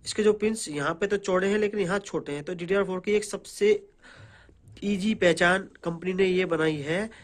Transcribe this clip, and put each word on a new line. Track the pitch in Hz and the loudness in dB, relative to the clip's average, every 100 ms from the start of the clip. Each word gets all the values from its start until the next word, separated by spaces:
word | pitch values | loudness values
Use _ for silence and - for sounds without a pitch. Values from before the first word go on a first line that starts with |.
इसके | - - | -6 2
जो | 214 | 2
पिंस | 208 214 220 - | 4 0 -2 -6
यहाँ | 147 143 | -2 -2
पे | 170 196 | -2 -2
तो | 202 | -2
चौड़े | 196 185 196 | 0 0 2
हैं | 214 | 0
लेकिन | 208 208 | 0 -2
यहाँ | 175 196 | -2 -2
छोटे | - 160 156 | -4 -8 -6
हैं। | 147 | -8
तो | 147 | -8
डीडीआर | 175 170 196 | -8 -2 0
फ़ोर | 185 185 | 0 -4
की | 196 | 0
एक | 208 | -2
सबसे | 208 190 - - 208 208 - _ - - - - - _ - - | -2 -10 -12 0 4 4 0 _ -20 -20 -20 -20 -20 _ -20 -8
ईजी | 202 202 208 214 | -4 0 0 4
पहचान | 180 170 175 190 196 - | 4 6 4 4 -2 -10
कंपनी | 170 170 185 | -8 -6 -4
ने | 185 | 0
ये | 190 180 180 | 2 2 0
बनाई | 160 156 151 | 2 0 0
है | 143 175 220 - | -2 -4 -4 -10